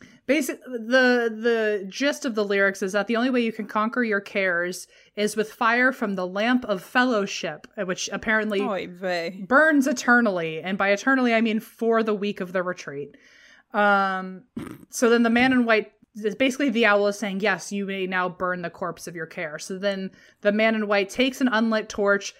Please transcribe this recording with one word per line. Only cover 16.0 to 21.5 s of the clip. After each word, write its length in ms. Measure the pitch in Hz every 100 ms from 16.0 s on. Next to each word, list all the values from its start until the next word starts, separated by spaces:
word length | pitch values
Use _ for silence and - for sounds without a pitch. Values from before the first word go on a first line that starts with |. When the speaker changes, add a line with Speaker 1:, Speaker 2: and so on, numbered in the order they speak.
| _ 208 214 -
Speaker 1:
basically 320 | 269 254 285
the 160 | 220 214
owl 200 | 208 202
is 100 | 202
saying, 200 | 208 190
"Yes, 300 | 208 185 -
you 140 | 202 196
may 200 | 196 185
now 200 | 185 180
burn 340 | 170 180 180
the 60 | 170
corpse 380 | - 175 165 175
of 80 | 170
your 120 | 160
care." 320 | - 156 156
So 180 | - 190
then 340 | 202 196 190 - _ _
the 100 | 208
man 220 | 208 220 226
in 120 | 208
white 220 | 202 196
takes 300 | - 254 262
an 60 |
unlit 380 | 254